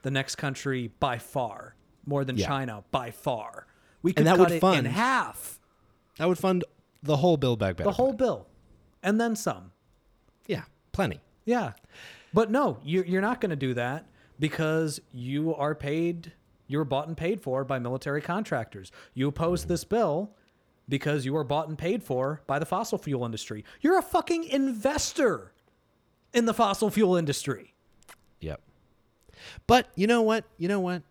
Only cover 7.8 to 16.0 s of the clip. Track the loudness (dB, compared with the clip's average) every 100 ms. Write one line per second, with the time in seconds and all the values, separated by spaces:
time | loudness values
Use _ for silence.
7.8 | -2 2 0 2 0 0 -8 _ _ -20
8.8 | _ _ 0 2 2 0 -4 -6 -12 _
9.8 | _ _ _ _ _ _ -6 -6 -6 _
10.8 | _ -4 -2 -4 _ _ -2 0 0 -8
11.8 | _ -20 -20 -20 -2 2 2 2 2 -2
12.8 | -2 -2 0 0 0 -2 -2 -2 -2 -2
13.8 | -2 -6 -10 _ _ -4 -4 0 0 0
14.8 | 0 -4 -14 -12 -4 -2 -2 0 -2 -2
15.8 | -4 -2